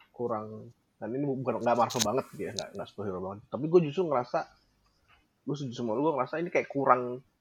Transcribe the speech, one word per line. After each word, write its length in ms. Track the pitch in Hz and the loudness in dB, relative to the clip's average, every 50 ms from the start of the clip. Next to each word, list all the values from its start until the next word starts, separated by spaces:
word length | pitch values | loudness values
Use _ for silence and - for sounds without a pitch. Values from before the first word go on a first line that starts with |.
| - _ | -20 _
kurang, 600 | _ - 123 117 113 107 107 107 107 107 113 120 - _ _ _ _ | _ -6 -4 -2 -2 -4 -4 -8 -10 -12 -14 -16 -20 _ _ _ _
dan 120 | _ 113 107 | _ -6 -4
ini 140 | 120 135 147 | -2 -2 -2
bukan, 380 | 139 131 131 127 123 113 110 | -2 -2 -2 -2 -2 -2 0
nggak 160 | 113 117 117 | 2 4 4
Marvel 260 | 120 117 117 - 127 113 | 4 4 2 2 0 0
banget 220 | 104 107 - - - - | 2 0 0 -2 -4 -8
gitu 100 | - 92 | -8 -8
ya, 80 | 90 | -6
nggak, 180 | 110 - - - - | -4 -6 -6 -6 -8
nggak 140 | 98 - - | -10 -10 -8
superhero 300 | - - 101 104 92 90 | -8 -6 -6 -4 -4 -4
banget. 180 | 92 92 101 107 - | -4 -6 -8 -10 -8
Tapi 180 | _ - 110 143 | _ -6 -4 0
gua 120 | 160 165 180 | 4 4 4
justru 240 | 165 143 143 190 185 | 4 4 0 -2 0
ngerasa, 360 | 160 143 123 120 - - - 98 - _ _ _ _ _ _ _ _ _ _ _ _ _ _ _ _ _ _ _ | 2 0 0 0 0 -2 -4 -4 -6 _ _ _ _ _ _ _ _ _ _ _ _ _ _ _ _ _ _ _
gua 100 | 127 143 | -6 -4
setuju 180 | 143 147 127 123 | -4 -4 -6 -4
sama 180 | 127 120 113 107 | -4 -2 0 0
lu, 80 | 120 147 | 2 2
gua 100 | 165 151 131 | 2 2 2
ngerasa 160 | 123 131 - | 0 -2 -2
ini 120 | 156 175 180 | -4 -2 0
kayak 160 | - 143 117 | 2 0 0
kurang, 360 | - - 139 135 131 123 123 123 123 123 131 - _ _ _ | 0 -2 2 6 6 6 6 4 0 -6 -8 -10 _ _ _